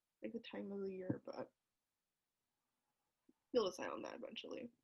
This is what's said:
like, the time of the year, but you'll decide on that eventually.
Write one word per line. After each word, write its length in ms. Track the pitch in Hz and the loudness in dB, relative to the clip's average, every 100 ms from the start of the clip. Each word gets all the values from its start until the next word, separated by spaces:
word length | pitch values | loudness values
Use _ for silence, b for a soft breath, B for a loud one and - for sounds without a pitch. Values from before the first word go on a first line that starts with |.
| _ _ | _ _
like, 120 | 220 | -6
the 60 | 226 | -4
time 320 | - 202 202 | -6 -6 -4
of 100 | 202 | -2
the 100 | 196 | -2
year, 300 | 185 185 - - | 0 0 -2 -2
but 240 | - - _ _ _ _ _ _ _ _ _ _ _ _ _ _ _ _ _ - - _ | -6 -6 _ _ _ _ _ _ _ _ _ _ _ _ _ _ _ _ _ -20 -20 _
you'll 160 | 247 190 | 6 6
decide 200 | - 92 | 4 -2
on 120 | 73 | -2
that 120 | - - | -2 -4
eventually. 540 | - - - - - - | -6 -6 -4 -4 -6 -10